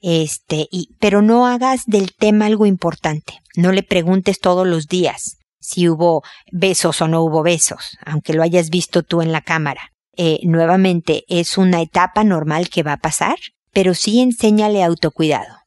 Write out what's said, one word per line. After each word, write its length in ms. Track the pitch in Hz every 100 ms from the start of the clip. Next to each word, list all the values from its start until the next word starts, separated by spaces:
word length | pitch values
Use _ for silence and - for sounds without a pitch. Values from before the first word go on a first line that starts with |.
Este, 640 | 180 165 156 - _ 156 151
y, 240 | 185 165 _
pero 220 | 208 202
no 240 | 214 233 247
hagas 380 | 247 254 262 -
del 280 | 208 185
tema 320 | _ 214 208 208
algo 200 | 214 208
importante. 760 | 190 170 - 165 151 - - _ -
No 160 | 175
le 120 | 190
preguntes 560 | - 185 165 190 185 190
todos 260 | 190 180 185
los 220 | 165 151
días 500 | 180 165 - - - _ _
si 260 | - - 175
hubo 360 | 160 170 160 - - _
besos 500 | 180 190 185 175 151
o 60 | 160
no 140 | 165
hubo 220 | 165 156
besos, 540 | 156 170 - - - - -
aunque 280 | 151 -
lo 100 | 156
hayas 260 | 165 175 160
visto 340 | 175 170 180
tú 180 | 165 170
en 100 | 165
la 100 | 160
cámara. 520 | - 160 147 139 - _ _ -
Eh, 220 | 170 160
nuevamente, 800 | 180 165 165 185 190 175 165 156 -
es 280 | 175 170 -
una 240 | 185 175
etapa 420 | 165 - 180 180
normal 460 | 214 175 151 156 175
que 140 | -
va 100 | 151
a 40 | 143
pasar, 400 | 160 - 185 302 - _ _
pero 220 | - 185
sí 260 | 175 - 226
enséñale 640 | 254 240 220 214 214 202
autocuidado. 720 | 175 170 160 - 160 139 - -